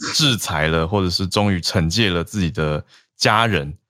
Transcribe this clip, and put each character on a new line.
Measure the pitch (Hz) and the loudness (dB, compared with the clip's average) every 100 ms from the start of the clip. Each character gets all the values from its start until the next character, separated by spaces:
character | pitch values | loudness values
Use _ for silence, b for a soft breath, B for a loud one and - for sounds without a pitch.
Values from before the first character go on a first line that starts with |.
| - - | -6 0
制 | 151 110 | 0 0
裁 | - 78 78 | -2 -2 0
了， | 82 82 | 0 0
或 | 101 | 0
者 | 92 | 0
是 | 87 92 | -2 0
终 | 104 104 | 2 2
于 | 90 | 0
惩 | - 98 80 | -2 0 0
戒 | 95 104 | 2 0
了 | 87 | 0
自 | 82 104 | -2 -2
己 | 85 | -2
的 | - 76 73 - b b _ | 0 -2 -2 -8 b b _
家 | 127 107 117 | 2 2 2
人 | 90 71 80 | 0 -4 -10